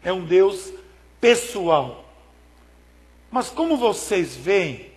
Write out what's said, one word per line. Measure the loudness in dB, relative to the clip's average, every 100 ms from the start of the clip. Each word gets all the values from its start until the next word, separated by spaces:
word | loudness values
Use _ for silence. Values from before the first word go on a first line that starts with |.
É | -4
um | -6
Deus | 2 4 4 2 -12 -18 -20 _ _ _
pessoal. | 4 4 0 -6 2 2 0 -10 -20 _ _ _ _ _ _ _ _ _ _ _ _
Mas | -6 -6
como | -4 -2 2
vocês | 0 -2 -2 -2 -2 -6
veem | 0 0 0 -8 -16